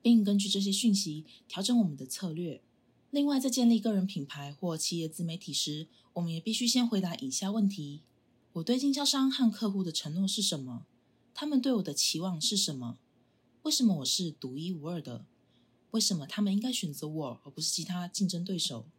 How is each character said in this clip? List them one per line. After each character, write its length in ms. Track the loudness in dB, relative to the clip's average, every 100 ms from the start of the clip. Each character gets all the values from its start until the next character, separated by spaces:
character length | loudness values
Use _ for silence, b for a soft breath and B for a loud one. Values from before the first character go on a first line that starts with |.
并 220 | 8 8
根 140 | 8 2
据 100 | 2
这 120 | 0
些 100 | 2
讯 220 | 2 4
息 300 | 4 0 -6 B B _
调 160 | -4
整 160 | 2 4
我 60 |
们 120 | 4 0
的 100 | -10
策 240 | -6 -4
略。 320 | -4 -6 -8 _ _ _ _ _
另 140 | 0 2
外， 140 | 2
在 80 | 2
建 200 | 4 6
立 120 | 6
个 120 | 4
人 120 | 2 0
品 200 | -2 -6
牌 260 | -8 -12
或 240 | -6 -4 -2
企 220 | -2 -2
业 100 | -4
自 160 | -4
媒 120 | -6 -6
体 160 | -6
时， 360 | -4 -2 -4 -8 b b
我 60 | -6
们 100 | -4
也 60 | -4
必 140 | -4
须 140 | 0 2
先 200 | 2 2
回 140 | 2
答 140 | 0 -4
以 140 | -6
下 200 | -4 -2
问 180 | 2 0
题： 340 | 0 -10 -10 _ _ _ _ _
我 80 | -6
对 160 | 0 2
经 140 | 2
销 120 | 2
商 260 | 2 4 2
和 200 | 4 2
客 200 | 4 -2
户 120 | 0
的 80 | -2
承 240 | -4 -4
诺 140 | -2 0
是 140 | 0
什 180 | 0 -2
么？ 240 | -6 -10 -14 _ _ _ _
他 120 | -10 0
们 140 | 2
对 120 | 2
我 80 | 0
的 120 | 0
期 260 | -2 0 0
望 200 | -4 -2
是 160 | 0 0
什 200 | 0 -2
么？ 220 | -8 -10 _ _ _ _ _ _
为 100 | -2
什 100 | 2
么 140 | 4 2
我 40 |
是 260 | 0 -2 -2
独 280 | -6 -10 -6
一 140 | -6
无 160 | -6 -6
二 120 | -8
的？ 240 | -8 -12 -14 _ b b b b _
为 80 | 0
什 160 | 0 0
么 100 | -4
他 160 | -2
们 100 | 0
应 80 | 2
该 100 | 0
选 220 | -4 -6
择 160 | -6 -8
我 320 | -6 -6 -10
而 60 | -16
不 100 | -8
是 100 | -4
其 120 | -4
他 240 | -4 -6 -6
竞 220 | -2 -2
争 160 | -2
对 140 | -4 -4
手？ 280 | -4 -6 -12